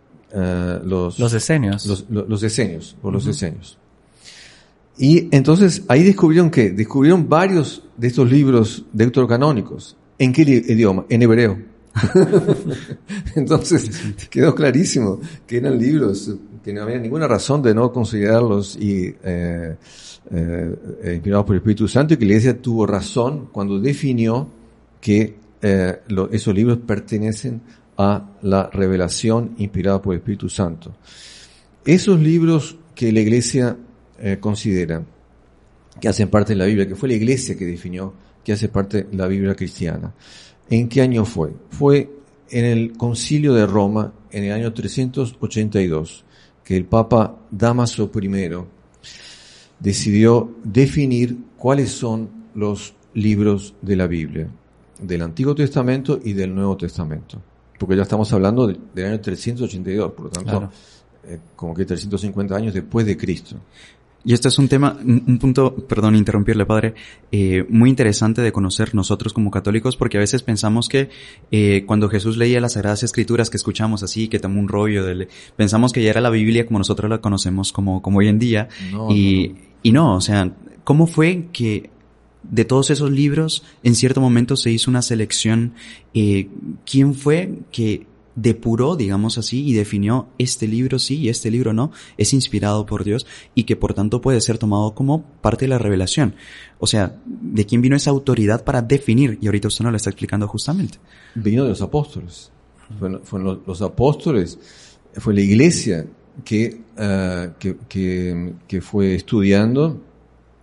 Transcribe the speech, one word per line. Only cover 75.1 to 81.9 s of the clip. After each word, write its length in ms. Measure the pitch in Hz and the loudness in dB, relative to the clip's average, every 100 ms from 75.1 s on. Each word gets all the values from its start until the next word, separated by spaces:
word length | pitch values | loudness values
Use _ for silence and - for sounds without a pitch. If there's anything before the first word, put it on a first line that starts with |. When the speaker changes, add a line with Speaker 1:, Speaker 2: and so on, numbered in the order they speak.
Speaker 3:
le-, 140 | 90 92 - - | -6 -10 -14 -16
pensamos 380 | - 104 110 123 | -2 2 4 2
que 100 | 123 | 2
ya 80 | 110 | 2
era 100 | 113 | 2
la 100 | 120 | 2
Biblia 360 | 113 107 117 117 | 2 2 2 0
como 140 | 107 | -2
nosotros 280 | 95 104 107 | -2 -2 -2
la 120 | 113 | -2
conocemos 520 | 104 98 92 95 95 | 0 0 0 -2 -4
como, 300 | - 98 92 | -4 -2 -2
como 160 | 95 98 | 2 4
hoy 80 | 104 | 4
en 140 | 107 | 4
día, 280 | 120 107 110 - 95 | 2 0 -4 -10 -10
Speaker 1:
No, 220 | 101 110 | -8 0
Speaker 3:
y, 360 | 104 98 95 - | 4 4 2 0
Speaker 1:
no. 60 | - _ _ | -6 _ _
Speaker 3:
y 80 | 117 | 4
no, 240 | 131 156 92 | 6 4 2
o 40 | |
sea, 360 | 90 104 90 - - - | 2 0 0 -4 -20 -14
¿cómo 240 | - 151 165 | 0 2 4
fue 400 | 156 160 180 170 | 2 0 0 -8
que 380 | - 113 104 - | -6 -4 -4 -8